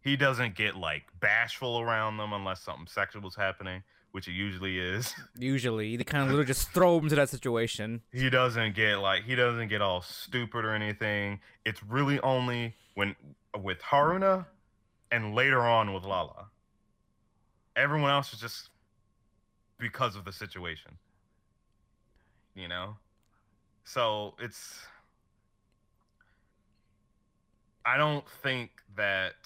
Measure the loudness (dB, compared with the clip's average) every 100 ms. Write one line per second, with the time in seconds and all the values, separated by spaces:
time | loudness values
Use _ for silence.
0 | 0 2 2 2 -2 0 -2 -2 -4 -4
1 | -8 -2 2 2 0 -4 -4 -2 0 0
2 | 0 -2 -6 -4 -4 -8 -10 -14 -8 -4
3 | -4 -4 -12 -4 -4 -2 -8 -10 -14 _
4 | _ -12 -8 -6 -6 -4 -4 -4 -2 -4
5 | -4 -8 -16 -8 -2 0 0 -2 -4 -6
6 | -2 0 2 2 2 0 0 4 6 6
7 | 4 4 4 0 -2 0 0 -2 -6 -8
8 | _ -2 2 4 4 2 0 2 2 4
9 | 2 2 0 2 2 2 -2 0 0 0
10 | -6 -14 -6 -4 -4 -2 -2 0 -2 -2
11 | -2 -2 -2 -6 -12 -8 -8 -6 -4 0
12 | 2 2 2 2 0 -2 -4 -8 _ -2
13 | -2 -4 -16 -20 _ -8 -6 -6 2 4
14 | 6 4 4 2 -2 _ _ _ _ _
15 | _ -2 0 2 6 6 6 6 4 -2
16 | -2 -2 -2 -8 -20 _ _ _ _ _
17 | _ _ _ _ _ _ _ 0 2 4
18 | 4 2 0 -8 -10 -10 -16 _ _ _
19 | _ _ _ _ _ _ _ _ -8 -2
20 | -2 -2 -12 -12 -12 -10 -10 -10 -16 -20
21 | _ _ _ _ _ _ _ _ _ _
22 | _ _ _ _ _ -16 -8 -6 -8 -12
23 | _ _ _ _ _ _ _ _ -8 0
24 | 0 0 -6 -8 -12 -12 -18 -18 -20 -20
25 | _ _ _ _ _ _ _ _ _ _
26 | _ _ _ _ _ _ _ _ _ _
27 | _ _ _ _ _ _ _ _ 2 4
28 | 4 0 -6 -8 -4 -4 -6 -14 _ -4
29 | 0 0 -2 -6